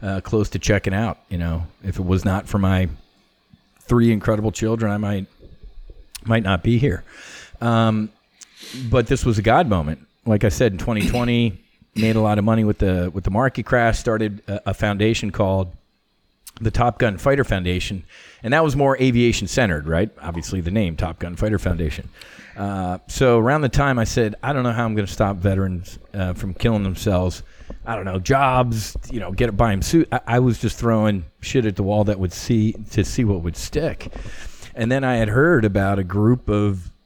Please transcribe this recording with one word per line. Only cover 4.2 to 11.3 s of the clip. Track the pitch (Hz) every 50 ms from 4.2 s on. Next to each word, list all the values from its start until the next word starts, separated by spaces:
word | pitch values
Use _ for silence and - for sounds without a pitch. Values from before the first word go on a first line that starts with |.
| - - 110 107 107 110
children, | - - 113 110 113 113 113 104
I | 101
might, | 104 107 101 104 95 98 - _ _ - - - - - - - - - - - - - _ - - -
might | - 113 113
not | 107 95 98 87 -
be | 113 117 117
here. | 135 143 90 - - - - - - - - - - - - -
Um, | - 117 117 113 113 113 110 107 107 107 - _ _ _ _ - - - _ - - - - 131 131 113
but | 120 127 -
this | - 135 127 -
was | 127 110 104
a |
God | 98 113 117 156 175 127
moment. | 101 87 76 76 78 - - _ _ _ -
Like | 117 107 104
I | - 107
said, | - - 127 113
in | 95 90
twenty | - - 113 104 92 82
twenty, | 123 123 120 120